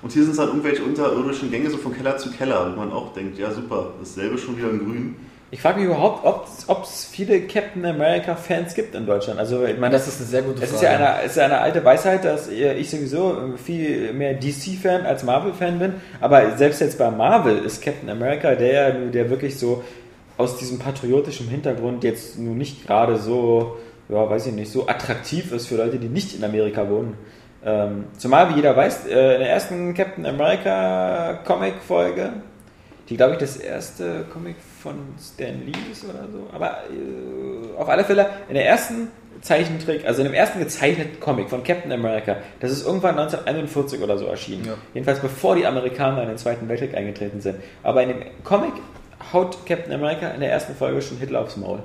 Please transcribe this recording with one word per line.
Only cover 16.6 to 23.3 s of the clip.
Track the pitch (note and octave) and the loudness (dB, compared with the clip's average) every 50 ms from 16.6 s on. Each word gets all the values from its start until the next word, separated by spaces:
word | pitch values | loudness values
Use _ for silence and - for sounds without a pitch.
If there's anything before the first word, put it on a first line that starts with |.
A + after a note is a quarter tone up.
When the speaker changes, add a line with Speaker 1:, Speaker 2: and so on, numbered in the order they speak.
| C#3 D3 D3 - | 4 4 6 4
Speaker 2:
jetzt | D#3+ C#3+ - | 0 0 2
bei | - B2+ A2+ | 2 2 2
Marvel | A2 G#2+ A2 C#3+ G#3+ A3+ E3 A#2+ G#2+ G2+ | 4 4 4 6 6 6 6 6 4 4
ist | - A2 - - - | 0 -4 -6 -4 -6
Captain | D3+ D3 - - A2 | -6 -6 -6 -8 -8
America | G#2 A2+ A#2 C3 D3 D3 D#3 D#3 C3 | -6 -2 -2 -2 -2 2 2 2 4
der, | A2 A#2+ B2 C3+ C#3 C#3 C3+ | 4 4 4 4 6 4 4
der | C3 B2+ B2 A#2+ A#2 A#2+ A#2 A#2+ | 2 0 -4 -2 0 0 2 2
wirklich | B2+ C3 C#3+ C#3 C3+ - | 0 -2 -2 -6 -4 -2
so | A#2+ A#2+ B2 A#2+ - - - - - - - - - - - | 0 0 0 -2 -4 -12 -16 -18 -20 -20 -20 -20 -20 -16 -2
aus | - B2 B2 - | 0 0 0 0
diesem | - B2+ B2 B2+ A#2+ | -6 -6 -6 -6 -6
patriotischen | B2+ C#3+ C3+ - - A#2+ B2+ C#3+ C#3+ D#3+ C#3 - A#2+ A2+ | -4 -6 -6 -4 0 2 2 2 2 0 -6 -8 -6 -6
Hintergrund | A#2+ - - D3 A#2+ A#2 A2+ B2 B2 A#2+ B2 | -6 -4 -2 -2 -2 -2 -4 -4 -4 0 0
jetzt | A#2 A2 - - - - - | 0 -2 -2 -8 -14 -10 -8
nur | A#2 A#2 A2+ | -6 -4 -4
nicht | A#2+ C#3 C#3 - - - | -4 -4 -6 -8 -14 -4
gerade | - G2+ G#2+ A#2 A#2+ A2+ | 2 4 4 4 4 2
so, | G#2+ G#2 A2 | 0 0 0